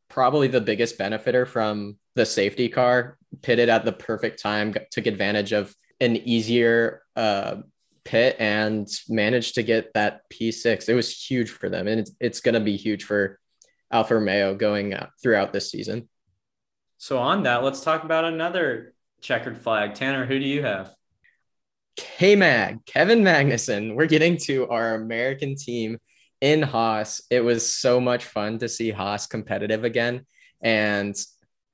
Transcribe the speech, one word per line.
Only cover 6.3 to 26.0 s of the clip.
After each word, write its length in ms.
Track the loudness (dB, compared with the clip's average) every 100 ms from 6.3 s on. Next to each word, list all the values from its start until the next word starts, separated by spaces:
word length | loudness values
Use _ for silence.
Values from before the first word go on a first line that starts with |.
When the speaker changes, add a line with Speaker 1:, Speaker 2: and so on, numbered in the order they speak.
| 0 2 2 4 4 2 -4 _ -2
Speaker 1:
uh, 420 | 0 0 -2 -8 -12 _ _ _
pit 320 | -2 2 2 2
and 500 | 0 0 0 -2 -4 -8 -4
managed 480 | 0 2 0 -2 -2
to 80 |
get 300 | 0 0 0
that 280 | -2 -2 -2 -12
P 220 | -6 -4
six. 380 | -2 0 0 0
It 40 |
was 160 | 0 0
huge 380 | -6 -4 -2 -2
for 200 | -6 -6
them, 180 | -4 -2
and 140 | -2
it's, 100 | -4 -6
it's 200 | -6 -2
gonna 180 | 0 0
be 160 | 0 -2
huge 300 | -4 -6 -2
for 340 | -2 -2 -4 _ _ _ _ _
Alfa 220 | 0 2 2
Romeo 400 | 2 2 0 0
going, 380 | 0 0 -4 -6
uh, 120 | -10 _
throughout 320 | 0 2 2
this 160 | -4 -6
season. 400 | -8 -8 -8 -10 _ _ _ _ _ _ _ _ _
Speaker 2:
So 220 | -6 -2
on 240 | 0 0
that, 200 | 2 0
let's 180 | 0 -2
talk 220 | -2 -2
about 220 | 0 -2 0
another 680 | -2 -4 -2 -2 -2 -10 _ _ _
checkered 400 | -4 -4 -4 -8
flag. 320 | -2 -2 -2
Tanner, 320 | -4 -4 -4 -2
who 140 | -2
do 60 | -2
you 180 | -2
have? 300 | -2 -4 -8 -18 _ _ _ _ _ _ _ _ _ -18
Speaker 1:
K-Mag, 880 | -16 2 6 8 6 4 0 -4 -4
Kevin 360 | 2 4 6
Magnussen. 720 | 6 6 4 0 -2 -4 -2 0
We're 120 | 2
getting 300 | 4 4 2 0
to 220 | -2 0
our 260 | 0 0 -2
American 600 | -4 -4 -4 -4 -6 -8
team 440 | -6 -4 -4 -6